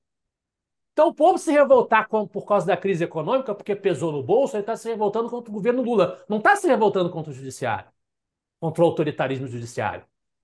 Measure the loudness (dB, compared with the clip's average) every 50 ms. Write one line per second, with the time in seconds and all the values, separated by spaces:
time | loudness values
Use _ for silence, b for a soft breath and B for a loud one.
0 | _ _ _ _ _ _ _ _ _ _ _ _ _ _ _ _ _ _ _ 2
1 | 2 2 4 4 4 4 4 4 0 2 4 4 6 6 6 4 4 4 2 2
2 | 2 2 -2 -4 -4 -4 -8 -8 -4 0 0 0 2 0 -2 -2 0 -2 -2 -2
3 | -4 -4 -4 -6 -4 -2 -2 -2 -2 -4 -8 -8 -6 -8 -6 -4 -2 -2 -2 -2
4 | -2 -4 -4 -4 -2 0 2 2 2 0 -2 -6 -6 -6 -8 -8 -8 -8 -6 -4
5 | -2 -2 -2 -2 -4 -4 -6 -10 -10 -10 -10 -4 -2 0 0 0 0 0 2 2
6 | 2 0 -2 -8 -8 -6 -4 0 2 2 2 4 2 2 2 4 2 2 2 0
7 | -2 -2 -4 -8 -10 -12 -12 -14 -14 -14 -10 -6 -4 -4 -4 -4 -6 _ _ _
8 | _ _ _ _ _ _ _ _ _ _ _ _ -8 -4 0 4 4 4 4 2
9 | -2 -2 -2 -2 -2 -4 -4 -6 -8 -8 -10 -10 -12 -10 -8 -6 -4 -4 -6 -8
10 | -12 _ _ _ _ _ _ _